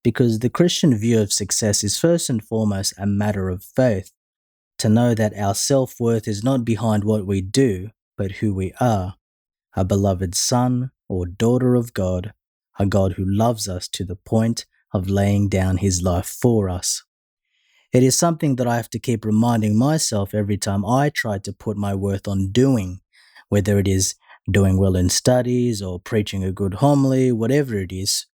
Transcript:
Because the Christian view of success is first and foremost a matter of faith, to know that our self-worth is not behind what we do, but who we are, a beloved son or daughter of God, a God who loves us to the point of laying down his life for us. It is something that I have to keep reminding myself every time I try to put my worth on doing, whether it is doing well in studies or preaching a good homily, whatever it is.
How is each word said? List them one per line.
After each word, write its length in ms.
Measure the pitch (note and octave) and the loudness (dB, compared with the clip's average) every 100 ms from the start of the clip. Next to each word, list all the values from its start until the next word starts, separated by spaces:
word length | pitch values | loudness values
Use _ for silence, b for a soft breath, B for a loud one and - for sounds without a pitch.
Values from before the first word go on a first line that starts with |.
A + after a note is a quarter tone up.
Because 380 | A#2+ - A#2+ A2 | -2 2 0 2
the 100 | A#2+ | -2
Christian 480 | - F3 - E3+ A2+ | 2 0 4 2 2
view 240 | A2+ A2+ | 2 2
of 100 | G2+ | 2
success 520 | - G2+ - G#2+ G2+ | -2 -4 -2 0 0
is 120 | G#2 - | -2 0
first 360 | E3 E3+ - | 2 2 0
and 120 | A#2 | -6
foremost 520 | - A2+ A2 G2 G2 - | -4 -2 0 -2 -6 -4
a 80 | G2+ | -2
matter 420 | G2+ G#2 G2+ F#2 | 0 0 -2 -4
of 160 | F#2 | -6
faith, 480 | - - B2+ F#2+ - _ _ _ _ _ _ - | -6 0 0 0 -6 _ _ _ _ _ _ -4
to 100 | A#2 | 2
know 240 | A2 A#2+ | 4 4
that 240 | A2+ G#2+ G2 | 2 0 0
our 160 | G2+ | -4
self-worth 760 | G2+ - C#3 C3 - A#2+ A2+ A2+ | -2 0 0 0 -2 -2 -2 -2
is 160 | G2+ | -4
not 220 | A#2+ C3+ A#2 | -2 -2 -2
behind 380 | G#2+ A2+ G#2+ | -2 0 0
what 240 | G#2 G#2+ F#2+ | 0 -2 0
we 140 | G2 | -4
do, 500 | F#2+ C3 C3+ F#2 G2+ _ _ - | 0 2 2 0 -8 _ _ -8
but 160 | G2 G2 | -8 -4
who 140 | A2 F#2+ | -4 -2
we 180 | F#2 - | -6 0
are, 360 | B2 G#2 F#2 - _ _ _ _ _ - | 0 0 -4 -10 _ _ _ _ _ -4
a 100 | F#2 | 0
beloved 480 | G2+ G2+ F#2 F#2 | 2 0 0 -4
son 560 | - - B2 B2 B2 C3 _ _ | -4 0 0 0 -2 -4 _ _
or 200 | F#2 F2+ | -6 -6
daughter 480 | F#2 A2+ B2 B2+ B2 | -2 0 2 2 2
of 180 | A#2+ | 0
God, 400 | - F#2 F2+ G2+ - _ _ _ - | -4 -2 -2 -6 -16 _ _ _ -2
a 80 | G2+ | 0
God 260 | G2 F#2+ | 2 2
who 100 | F2+ | 0
loves 440 | F#2+ G2+ A2+ A2+ G2+ | -2 2 0 0 -6
us 200 | F2+ - | -8 -10
to 160 | - | -8
the 120 | F#2+ - | -8 -10
point 500 | - A2+ A2+ A#2 - _ _ | -2 0 2 -2 -8 _ _
of 160 | G#2 F#2 | -4 0
laying 400 | G2 G2+ G2+ G2+ | 2 2 2 2
down 300 | F#2+ F#2 F#2 | 0 0 0
his 240 | G2 F2 | 0 0
life 240 | F#2 F2+ - | 0 -2 -4
for 460 | - B2 A2+ F#2+ | 0 2 2 0
us. 320 | F2+ - - _ _ _ _ _ _ _ _ _ | -4 -6 -8 _ _ _ _ _ _ _ _ _
It 100 | B2+ | 2
is 160 | C3 - | 4 4
something 380 | E3+ D#3+ D#3 B2+ | 0 0 -2 0
that 100 | A#2+ | 0
I 120 | A#2 | -2
have 120 | A2 | -4
to 100 | A2+ | -8
keep 240 | - A2+ | -4 -2
reminding 540 | A2 G#2+ A#2+ A#2+ G#2+ G#2+ | 0 2 2 2 2 2
myself 560 | C3+ D#3 - G#2 G2 | 2 0 -2 -2 -2
every 240 | G#2+ G2+ G2+ | -2 -2 -2
time 260 | - G2 | -2 -2
I 280 | G2 C3 D3 | 0 0 0
try 260 | - A#2 G2+ | -2 -6 -6
to 160 | G#2 | -8
put 240 | - - G2+ | -10 -8 -4
my 160 | G2+ | -4
worth 340 | G2 G2 F#2+ - | -2 -2 -4 -4
on 240 | G2 F#2+ | -2 0
doing, 500 | A2 C3+ B2 F#2 F#2+ _ b b b b | 2 4 2 -2 -12 _ b b b b
whether 300 | G#2 G2 G2+ | 0 2 2
it 100 | G2 | 2
is 280 | F#2+ F#2 - B B - | 2 0 -6 B B 0
doing 280 | G2+ G2 F#2 | 2 4 4
well 180 | G2 F2+ | 2 2
in 120 | F2+ | 2
studies 720 | - - B2+ B2 B2 B2 G#2+ | 2 2 2 2 0 0 -2
or 160 | F#2+ F2+ | -6 -10
preaching 440 | - A2+ G#2 G2 | -2 -2 -2 -4
a 80 | F#2+ | -4
good 220 | F#2 G2+ G2 | -2 -4 2
homily, 560 | C#3 C#3+ C3+ C3 B2+ | 2 4 2 2 2
whatever 460 | A2+ A2+ C#3+ C3+ G#2 | 0 0 0 0 -4
it 140 | F2+ | -6
is. 340 | F#2+ G2 - - | -6 -4 -4 -6